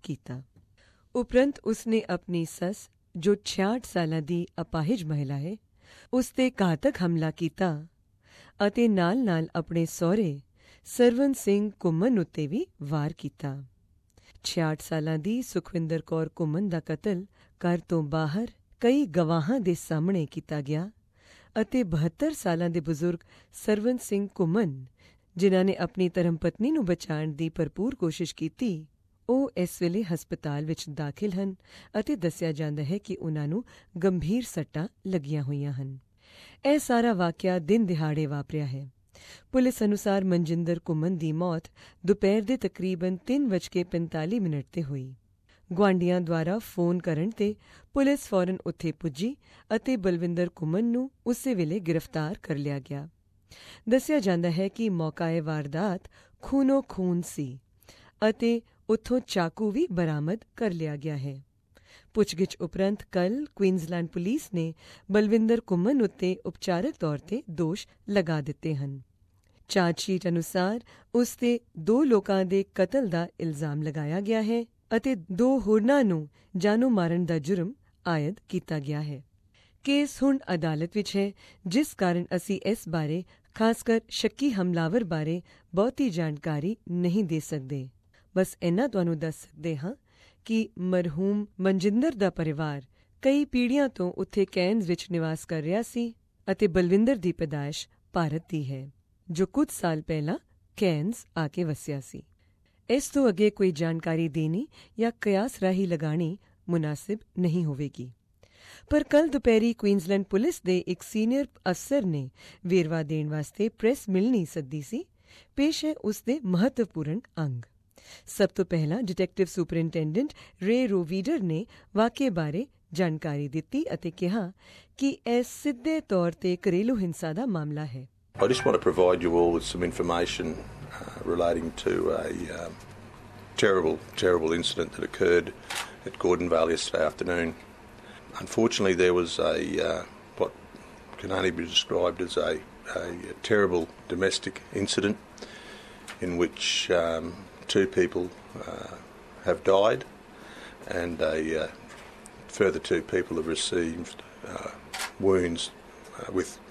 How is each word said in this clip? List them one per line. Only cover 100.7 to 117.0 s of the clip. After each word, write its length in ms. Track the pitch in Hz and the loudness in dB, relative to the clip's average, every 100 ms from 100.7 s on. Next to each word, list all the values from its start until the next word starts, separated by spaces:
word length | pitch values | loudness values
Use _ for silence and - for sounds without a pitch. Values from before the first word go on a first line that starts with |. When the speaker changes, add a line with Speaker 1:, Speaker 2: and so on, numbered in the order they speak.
| - | 0
Speaker 1:
ਕੈਨਜ਼ 380 | 190 151 175 233 - - | 0 2 -2 -6 -8 -4
ਆ 120 | 151 | -4
ਕੇ 160 | - | -2
ਵਸਿਆ 360 | 170 143 - 143 | -4 -4 -6 -8
ਸੀ। 220 | - - - _ _ _ _ _ - | -10 -18 -20 _ _ _ _ _ 0
ਇਸ 180 | 254 - | 0 2
ਤੋਂ 200 | 285 254 | 2 4
ਅੱਗੇ 220 | 175 208 | 4 2
ਕੋਈ 200 | 208 190 | 4 0
ਜਾਣਕਾਰੀ 580 | 151 165 165 165 160 165 | 2 -2 -2 -2 0 0
ਦੇਣੀ 400 | 151 156 175 302 - - - | 0 0 -2 -4 -12 -16 -2
ਜਾਂ 140 | 196 - | -2 0
ਕਿਆਸ 300 | 208 190 247 - | 0 0 0 0
ਰਾਹੀਂ 260 | 185 185 190 | 0 2 0
ਲਗਾਉਣੀ 500 | 165 156 156 165 196 _ _ - | 0 0 0 -2 -4 _ _ -2
ਮੁਨਾਸਿਬ 500 | 170 151 147 - 214 - - | -2 0 -4 -6 -8 -6 -2
ਨਹੀਂ 260 | 180 170 | 0 2
ਹੋਵੇਗੀ। 480 | 160 135 143 - 123 - _ _ _ _ - - - | 0 -2 -6 -8 -14 -16 _ _ _ _ -20 -20 0
ਪਰ 140 | 302 | 0
ਕੱਲ੍ਹ 260 | 285 294 320 | 6 4 6
ਦੁਪਹਿਰੀ 440 | 269 240 220 233 | 2 4 4 4
ਕੁਈਨਜ਼ਲੈਂਡ 500 | 226 208 202 165 196 | 2 2 2 2 -2
ਪੁਲਿਸ 380 | 190 196 294 - | 0 0 0 -2
ਦੇ 160 | 180 180 | 0 0
ਇੱਕ 240 | - 180 | 0 -6
ਸੀਨੀਅਰ 440 | - 214 220 269 285 - 185 | -4 -2 0 0 -2 -4 -4
ਅਫਸਰ 340 | 175 - 277 | -4 0 0
ਨੇ 260 | 190 151 131 - - - 175 | 0 -2 -6 -14 -20 -12 2
ਵੇਰਵਾ 360 | 185 160 165 | 2 2 -2
ਦੇਣ 260 | 151 156 151 | -2 -2 -2
ਵਾਸਤੇ 400 | 151 147 - 220 | -4 -6 -2 -2
ਪ੍ਰੈਸ 400 | - 220 277 - | 0 0 0 0
ਮਿਲਣੀ 360 | 185 220 240 | 2 2 2
ਸੱਦੀ 380 | 160 165 131 151 | 0 -6 -8 -10
ਸੀ। 220 | 139 240 370 _ _ - _ - | -8 -10 -10 _ _ -20 _ 0
ਪੇਸ਼ 280 | 285 302 | 0 2
ਹੈ 100 | 311 | -2
ਉਸ 280 | 302 208 208 - | -2 -4 -4 -2
ਦੇ 140 | 294 | -2
ਮਹੱਤਵਪੂਰਨ 760 | 214 180 202 208 208 160 | 2 2 2 2 -2 -2